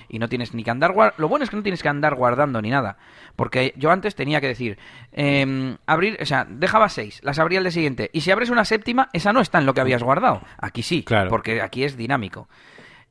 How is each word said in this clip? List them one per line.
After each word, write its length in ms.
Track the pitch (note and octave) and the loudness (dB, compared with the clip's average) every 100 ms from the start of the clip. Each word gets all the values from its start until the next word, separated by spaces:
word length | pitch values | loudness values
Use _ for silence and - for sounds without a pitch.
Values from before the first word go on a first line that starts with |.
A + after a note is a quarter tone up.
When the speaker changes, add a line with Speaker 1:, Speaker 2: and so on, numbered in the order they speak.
| - | -12
Speaker 1:
y 120 | A2 | -6
no 80 | A#2 | -4
tienes 260 | B2 A#2 | -4 -6
ni 80 | A#2 | -6
que 80 | A2+ | -4
andar 220 | A#2+ E3 | 0 2
guar-, 220 | F#3+ G#3+ - | 4 2 2
lo 80 | D#3 | 0
bueno 140 | C#4+ | 0
es 80 | B3+ | -2
que 60 | G#3 | -4
no 80 | |
tienes 180 | G#3 F3 | -4 -2
que 60 | D3+ | -2
andar 260 | C#3+ D3+ | 0 0
guardando 480 | C3+ B2 B2 C#3+ A#2 | 2 2 2 0 0
ni 80 | G#2+ | 0
nada, 280 | C#3 G#2+ G2 - - - | 0 -2 -8 -18 -20 -14
porque 400 | - A#2 B2+ C3 - | -4 -2 0 0 0
yo 140 | D3 | 0
antes 240 | F#3+ G3+ | 0 -2
tenía 260 | - C#3 D3+ | -6 -2 -2
que 60 | C3+ | -2
decir, 320 | A2+ A#2+ G2 - - - | -4 -6 -8 -16 -20 -14
em, 680 | - C#3+ C#3 C3+ C3+ C3 A2 | -2 0 2 0 -2 -4 -6
abrir, 320 | - D#3+ G3 G#3+ | 0 2 2 -2
o 20 | |
sea, 220 | C#3+ C3+ - | -2 -2 -2
dejaba 400 | A2+ F3+ A3 G#3+ | -4 2 4 4
seis, 300 | - G#2+ - | 0 -10 -8
las 160 | B2+ C#3+ | -6 0
abría 180 | E3 F#3+ | 2 2
el 60 | |
día 80 | F3+ | 0
siguiente, 380 | E3+ D3+ B2 A2 | 0 -2 -2 -4
y 80 | E3 | -2
si 100 | D3+ | 2
abres 180 | G3 A#3+ | 2 2
una 160 | A#3+ | 0
séptima, 440 | G#3 A3 G#3 A#3+ C4 | 2 0 0 0 0
esa 200 | E3+ G3+ | 0 2
no 80 | A#3 | 2
está 180 | G3 F3 | 4 2
en 80 | C3+ | 2
lo 80 | |
que 60 | C3+ | 2
habías 240 | C3 B2 | 2 2
guardado. 360 | A#2+ D3 B3 A#2 - - | 2 2 2 0 -6 -12
Aquí 260 | G2+ - | -10 -6
sí, 180 | - F3 | -2 -2
Speaker 2:
Claro. 280 | - A2 F#2 | 0 2 2
Speaker 1:
porque 300 | A2 - A2+ | 0 -2 -2
aquí 220 | G2 B2 | -4 -4
es 140 | C#3+ C3 | -4 -4
dinámico. 520 | A2+ C3+ G2 G2+ - _ - - - - _ | -4 -2 -4 -10 -18 _ -20 -20 -20 -20 _